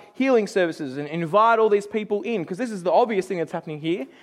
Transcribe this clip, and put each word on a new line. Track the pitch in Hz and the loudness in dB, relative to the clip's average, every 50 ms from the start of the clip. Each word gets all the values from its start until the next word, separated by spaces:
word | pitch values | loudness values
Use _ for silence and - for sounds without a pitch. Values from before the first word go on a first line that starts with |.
| - - _ | -20 -12 _
healing | - 254 269 254 226 208 | -2 2 4 4 4 2
services | 180 - 196 180 165 156 - 156 131 127 143 | 2 0 0 0 0 -2 -4 -8 -8 -8 -8
and | 147 143 | -8 -6
invite | 156 170 170 156 165 208 220 226 233 220 | -4 -4 -2 2 4 4 6 6 6 4
all | 220 214 | 4 4
these | 208 202 196 | 4 2 0
people | - - 214 214 - 208 202 | -2 -6 -6 -4 -2 -4 -4
in, | - 220 233 202 160 | -2 -2 -4 -4 -4
'cause | - 185 170 | -6 -6 -6
this | 254 233 | -6 -6
is | 220 185 170 | -6 -4 -2
the | 180 160 | 2 4
obvious | 202 247 220 226 185 180 | 4 4 4 2 -2 -2
thing | - 196 175 | -2 -4 -6
that's | 160 - - | -6 -6 -6
happening | 170 - 170 151 147 | -8 -10 -10 -10 -8
here. | 151 165 175 220 269 - - - | -4 -4 -4 -4 -6 -10 -14 -20